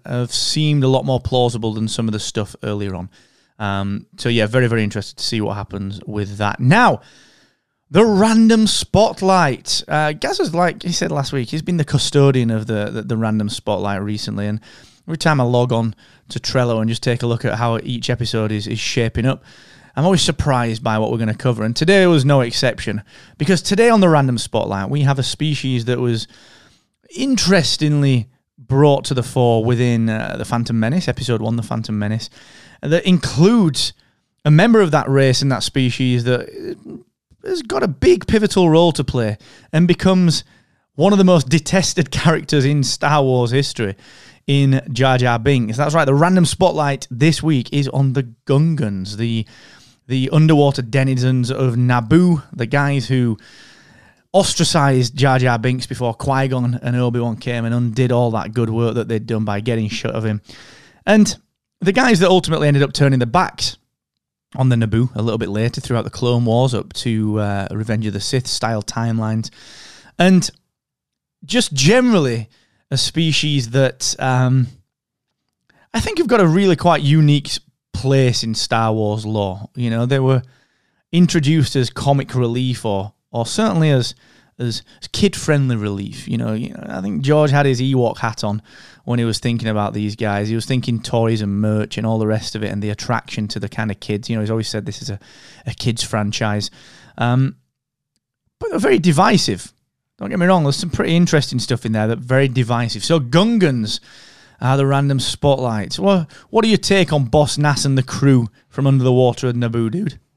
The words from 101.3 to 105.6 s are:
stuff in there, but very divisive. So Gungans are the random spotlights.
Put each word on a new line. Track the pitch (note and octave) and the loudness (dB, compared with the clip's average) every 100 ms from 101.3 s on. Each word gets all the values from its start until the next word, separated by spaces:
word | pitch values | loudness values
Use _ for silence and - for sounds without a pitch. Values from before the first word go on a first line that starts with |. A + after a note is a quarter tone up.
| D#3+ - B2 | 2 0 -4
stuff | - A#2+ | -4 -4
in | A2+ | -2
there, | A2 G#2+ | -2 0
but | A#2 | -2
very | B2 C3 C#3 | -2 0 2
divisive. | B2+ A#2 A#2+ A#2 G#2+ | 0 -2 -2 -4 -4
So | - E3 | -2 -2
Gungans | B2 D3 A3 A#3 F3 B2+ G#2+ - - - - - _ - | 0 2 2 2 2 0 -4 -8 -12 -20 -20 -20 _ -6
are | B2 C3+ | 0 2
the | C#3 | 2
random | C#3 C#3 C#3 | 2 0 0
spotlights. | - - C#3+ C3+ | -4 -2 0 2